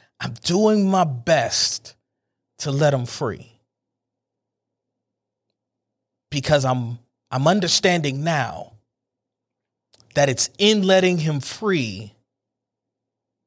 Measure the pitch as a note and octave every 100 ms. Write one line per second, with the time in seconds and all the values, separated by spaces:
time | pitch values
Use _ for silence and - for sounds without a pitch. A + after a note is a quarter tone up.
0 | _ - - A#2+ - F3 G#3+ G#3+ F#3+ F#3+
1 | E3 B2+ A#2 D#3 A2+ - - - - -
2 | _ _ _ _ _ - D3 C#3 D3+ C3+
3 | A#2+ - C3 - - _ _ _ _ _
4 | _ _ _ _ _ _ _ _ _ _
5 | _ _ _ _ _ _ _ _ _ _
6 | _ _ - C#3+ C3 D3+ C3 B2+ A#2 A#2
7 | _ _ - B2+ D3 G3+ F3 - - F3
8 | D3 C3+ D#3+ D#3 A#2+ D#2+ - _ _ _
9 | _ _ _ _ _ _ _ _ _ _
10 | _ C#3+ C#3+ B2+ - - G#3 G#3+ F#3+ F#3+
11 | F#3 F3+ D#3 D3 - - G#3+ F3+ A#2 F#2+
12 | G#2 _ _ _ _ _ _ _ _ _
13 | _ _ _ _